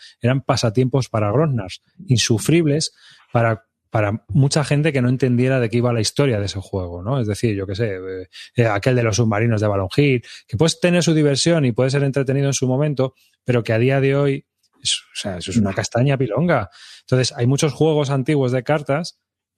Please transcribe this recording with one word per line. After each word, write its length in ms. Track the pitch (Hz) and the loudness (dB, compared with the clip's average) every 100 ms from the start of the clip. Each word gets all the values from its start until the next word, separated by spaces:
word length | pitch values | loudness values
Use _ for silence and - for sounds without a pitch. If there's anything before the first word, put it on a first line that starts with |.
| - _ | -16 _
eran 200 | 120 135 | 0 0
pasatiempos 680 | - 131 117 107 127 135 123 | 0 0 0 0 0 0 -2
para 220 | 113 104 | -2 0
grognards, 500 | 120 160 120 92 - _ _ - | 0 0 -2 -6 -12 _ _ -2
insufribles 880 | 120 - 110 - 165 156 147 - - - - _ | 0 2 0 2 2 2 0 -4 -10 -20 -20 _
para, 320 | 120 117 110 - _ _ | 0 0 0 -6 _ _
para 340 | 113 104 107 - | -2 -2 -4 -2
mucha 360 | 139 139 160 | 0 2 0
gente 300 | 139 147 156 | 0 0 0
que 80 | 139 | 0
no 80 | 123 | 0
entendiera 500 | 127 127 120 127 135 | 0 0 2 2 0
de 120 | 117 | 0
qué 60 | 120 | 0
iba 160 | 123 | 0
la 80 | 117 | 0
historia 380 | 101 - 143 107 | -2 0 0 0
de 60 | 101 | -2
ese 140 | 98 | -6
juego, 420 | - 98 87 87 | -6 -6 -6 -8
¿no? 180 | 98 139 | -4 -2
Es 60 | 107 | -2
decir, 280 | 101 120 101 | -2 -2 -2
yo 100 | 95 | -4
qué 80 | |
sé, 220 | 95 117 95 | -4 -4 -6
eh, 320 | 92 92 90 - - - | -8 -10 -12 -18 -8 0
eh, 120 | 113 | 0
aquel 280 | 101 131 123 | 2 0 2
de 60 | |
los 140 | 113 101 | 0 0
submarinos 460 | 113 104 117 107 | 0 2 0 0
de 60 | 107 | 0
Balon 200 | 98 92 - | 0 0 0
Hill, 260 | 143 123 - - _ | 2 0 -4 -18 _
que 100 | 104 | 0
puedes 220 | 160 - | 0 2
tener 220 | 180 175 | 2 2
su 140 | 170 156 | 2 2
diversión 500 | 147 135 165 170 131 | 2 2 2 2 2
y 60 | |
puede 180 | 110 131 | 2 0
ser 140 | 143 | 2
entretenido 420 | 139 131 131 135 139 | 0 0 -2 0 0
en 80 | |
su 140 | 131 127 | 0 0
momento, 480 | 131 151 135 131 - _ _ | 0 0 -2 -4 -4 _ _
pero 200 | - 123 | -2 -2
que 100 | 110 | 0
a 60 | 110 | 0
día 200 | 123 135 | 2 2
de 160 | 135 139 | 2 0
hoy 300 | 143 139 - _ _ _ | 0 -2 -8 _ _ _
es, 160 | - - | -6 -6
o 160 | - - | -8 -10
sea, 220 | 104 90 | -8 -8
eso 120 | 90 | -4
es 60 | 117 | 0
una 160 | 98 | 0
castaña 420 | 95 104 117 139 131 | -2 -2 0 2 0
pilonga. 520 | 123 104 175 143 98 - - - | 0 0 0 0 -2 -10 -20 -20
Entonces, 320 | - 127 123 - | -2 0 0 0
hay 120 | 123 | 0
muchos 260 | 135 156 | 2 0
juegos 360 | 135 156 151 135 | 2 2 2 0
antiguos 400 | 139 127 151 127 | -2 0 0 0
de 120 | 127 | -2
cartas 560 | 120 156 143 139 170 - _ _ _ | -2 -2 0 -4 -4 -14 _ _ _